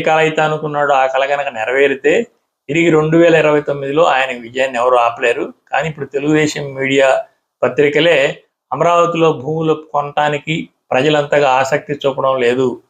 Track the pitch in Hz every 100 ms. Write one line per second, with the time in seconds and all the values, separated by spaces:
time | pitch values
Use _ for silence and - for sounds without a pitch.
0 | 165 156 156 156 156 156 151 147 143 139
1 | 131 131 139 143 139 120 110 135 139 131
2 | 147 185 240 _ _ _ - 156 170 156
3 | 156 165 170 160 151 147 147 143 139 147
4 | 170 131 135 123 117 127 135 127 123 123
5 | 117 120 123 - - - _ 135 160 147
6 | 135 139 147 156 151 156 143 135 135 135
7 | 135 131 - _ _ _ 127 123 143 147
8 | 165 156 143 156 _ _ _ 135 165 170
9 | 170 170 160 139 131 160 160 156 - 147
10 | 143 143 147 147 156 160 - _ _ 127
11 | 147 151 143 151 143 131 131 147 - 147
12 | 139 135 135 131 120 123 131 120 _